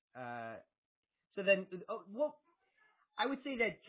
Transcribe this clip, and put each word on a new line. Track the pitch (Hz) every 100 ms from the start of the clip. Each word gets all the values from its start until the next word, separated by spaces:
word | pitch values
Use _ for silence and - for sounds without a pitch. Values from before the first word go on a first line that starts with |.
| _ 123
Uh, | 123 120 113 107 - _ _ _ _ _ _ -
so |
then, | 190 190 185 180 -
uh, | 214 180
well, | 214 294 - _ _ _ _ _ _ _ -
I | 240
would | 269
say | 285 254
that | 226 170